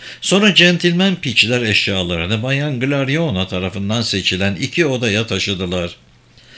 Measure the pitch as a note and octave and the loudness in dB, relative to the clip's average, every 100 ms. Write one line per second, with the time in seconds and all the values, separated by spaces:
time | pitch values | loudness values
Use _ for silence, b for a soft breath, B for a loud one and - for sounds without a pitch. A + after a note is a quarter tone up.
0 | B B - F#3+ G#3 E3+ F3+ F3 F3 E3+ | B B 0 2 4 4 4 4 2 2
1 | G3 F#3 - G#2 G#2+ B2 A2+ G2 - G2 | 2 0 -2 0 2 2 0 0 0 0
2 | F2 F2 E2+ G#2+ B2+ C#3 D3 C3 C3+ C#3+ | 0 -2 -2 -2 -2 -2 -2 -2 -2 0
3 | C3 D3+ E3 F#2 F#2+ F#2 F#2 G2+ G2 A2+ | 0 0 0 -2 -2 -2 -4 -4 -2 -2
4 | A2+ G2 F2+ F#2 G2 F2+ C3 - D#3+ B2+ | 0 -2 -2 0 0 -2 -2 0 0 0
5 | A#2+ G#2 A2 G2 - F#2 F#2 F2+ E2+ - | 0 0 0 -2 -2 -4 -2 -2 -4 -8
6 | _ _ _ B B | _ _ _ B B